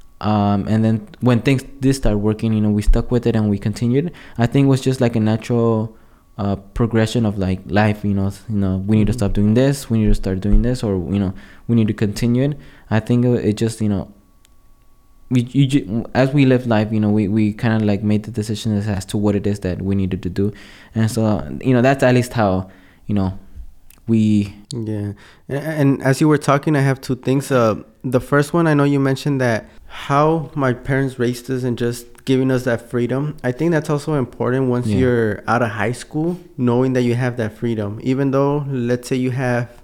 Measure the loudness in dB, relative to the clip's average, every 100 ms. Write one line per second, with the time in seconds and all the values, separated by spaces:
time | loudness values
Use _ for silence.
0 | -20 -6 0 2 4 2 0 2 2 0
1 | -4 -2 2 2 2 0 -2 -2 0 2
2 | 2 2 0 0 0 0 2 2 4 2
3 | 2 0 0 0 0 0 -2 -2 0 0
4 | -2 -8 -12 -2 0 4 4 2 0 0
5 | 0 2 0 0 0 0 2 0 -2 -10
6 | -20 _ _ -6 -4 -4 -6 -2 0 2
7 | 2 0 0 0 -2 -4 0 2 2 0
8 | -2 0 -2 -4 -6 -2 0 -2 2 2
9 | 2 0 -2 2 2 4 2 0 -2 0
10 | 2 2 0 -4 2 4 4 0 -2 -2
11 | -2 -2 -2 -6 -14 -14 0 2 2 0
12 | -4 -2 0 0 0 -4 -12 -20 -4 -2
13 | 2 2 2 2 0 0 -2 -2 -2 -2
14 | -6 -14 _ _ _ _ -20 -20 _ -20
15 | _ -20 -2 -2 0 2 2 2 0 -4
16 | -2 0 2 4 4 4 2 0 2 0
17 | 2 2 2 2 0 0 0 0 0 0
18 | 0 0 -2 -6 -6 -4 -2 -2 -2 -4
19 | -4 -2 0 0 0 -2 -4 -4 -2 -2
20 | -2 -4 -4 -2 -4 -4 -16 -20 -8 -2
21 | 0 0 0 0 -4 -4 2 4 4 4
22 | 4 4 2 0 2 0 -4 -14 -20 _
23 | -4 -2 -2 -4 -14 -16 -16 -20 -20 -12
24 | 0 2 4 2 0 -8 -12 -8 -6 -6
25 | -6 -10 -18 -20 -10 -8 -4 0 2 2
26 | 0 2 4 2 2 0 2 2 2 0
27 | -4 -4 0 -2 0 2 2 0 -6 _
28 | -2 -2 2 0 2 2 2 4 2 2
29 | 0 0 -2 -2 0 -2 -6 -20 -20 -14
30 | -2 2 2 0 -4 -2 -2 -2 -2 -2
31 | -2 -2 -2 -2 -6 -4 -4 -2 -4 -4
32 | -12 -10 0 0 2 0 0 -4 -4 -4
33 | -2 -2 -4 -4 -6 -2 0 0 -2 -4
34 | -2 -4 -4 -4 -2 0 0 0 0 0
35 | 2 2 0 -2 -2 0 0 -2 -4 -4
36 | -8 -6 -4 -6 -10 -4 0 2 2 0
37 | 0 0 -2 -2 -6 -4 -4 -4 -4 -4
38 | -2 0 0 2 0 0 -4 -4 -2 -4
39 | -2 -2 -2 -2 -2 -2 -4 -10